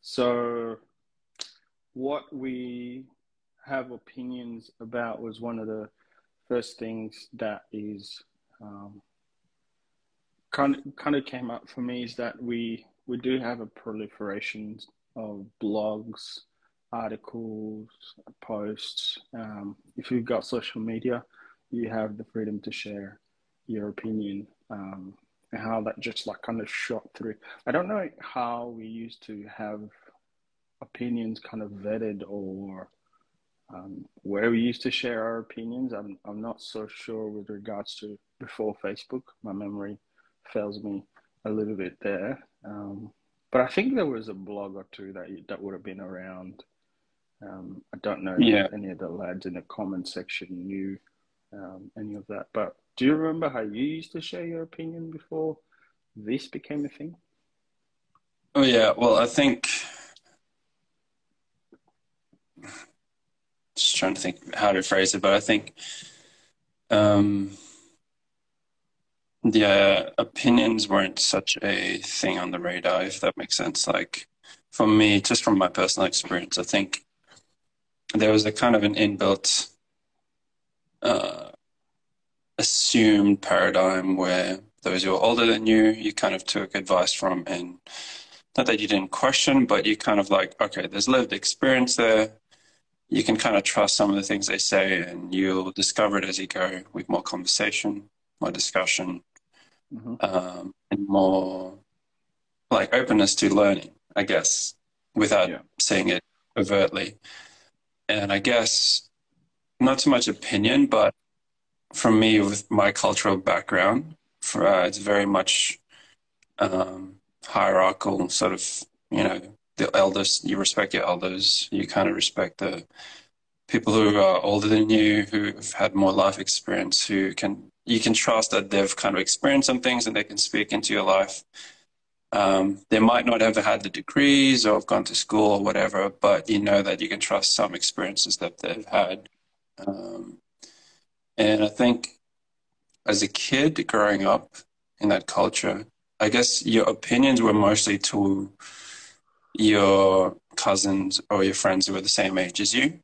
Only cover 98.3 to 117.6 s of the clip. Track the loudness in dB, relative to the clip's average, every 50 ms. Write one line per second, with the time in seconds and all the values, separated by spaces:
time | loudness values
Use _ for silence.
98.3 | _ _ -6 -6 -4 -4 -6 -2 -2 -2 0 0 -2 -2 -2 -6 -8 -10 _ _
99.3 | _ _ _ _ _ _ _ _ _ _ _ _ -16 -14 -12 -12 -6 -4 -4 0
100.3 | 0 -2 -4 -4 -10 -12 -14 -14 -16 _ _ _ -4 -4 -2 2 4 4 4 6
101.3 | 4 2 0 -2 -6 -8 -10 -12 -14 -20 _ _ _ _ _ _ _ _ _ _
102.3 | _ _ _ _ _ _ _ _ 2 2 2 4 2 2 2 4 4 4 4 4
103.3 | 2 2 2 4 6 6 6 6 4 2 -2 -12 _ _ _ _ _ -2 0 2
104.3 | 0 2 2 2 0 0 -4 -6 -10 _ _ _ _ _ _ _ _ 0 2 4
105.3 | 4 4 4 2 0 -8 -12 _ _ _ 0 2 2 2 2 2 0 0 _ _
106.3 | _ _ _ _ _ -2 0 2 4 4 4 2 0 -2 -6 -6 -8 _ _ -20
107.3 | -20 -20 -20 -20 _ _ _ _ _ _ _ _ _ _ _ -2 0 0 0 0
108.3 | 0 0 2 4 4 4 2 2 2 2 2 2 2 0 -2 _ _ _ _ _
109.3 | _ _ _ _ _ _ _ _ _ _ 2 2 4 4 4 4 4 4 4 0
110.3 | -2 -4 -6 -2 0 2 2 4 4 4 4 4 6 4 4 4 2 _ _ _
111.3 | _ _ _ _ _ _ _ _ _ _ _ _ -10 -2 4 6 6 6 6 6
112.3 | 6 6 4 4 0 -4 -6 _ 2 4 4 2 2 2 0 2 2 2 2 0
113.3 | 0 2 2 0 0 0 0 0 0 2 4 4 2 2 -2 -4 -14 _ _ _
114.3 | _ _ -10 -6 -2 2 4 4 6 4 4 2 0 -4 0 2 2 2 4 4
115.3 | 2 2 2 2 2 2 0 -2 -2 _ _ _ _ -20 -20 _ _ _ _ _
116.3 | _ _ _ _ _ -2 -2 0 2 0 -2 -2 -4 -12 -14 -14 -18 _ _ _
117.3 | _ _ -18 -4 0 2